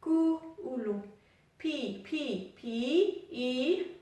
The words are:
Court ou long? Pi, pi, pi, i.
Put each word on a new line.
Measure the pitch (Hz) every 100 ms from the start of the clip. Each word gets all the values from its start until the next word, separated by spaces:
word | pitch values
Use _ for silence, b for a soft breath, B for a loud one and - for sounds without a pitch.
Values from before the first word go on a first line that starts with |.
Court | - 320 320 320 330 -
ou | - 254
long? | 214 202 202 b b b b _
Pi, | 320 294 226 196
pi, | - 311 277 190 185
pi, | - 240 226 247 320 403 - -
i. | 240 247 254 277 370 - -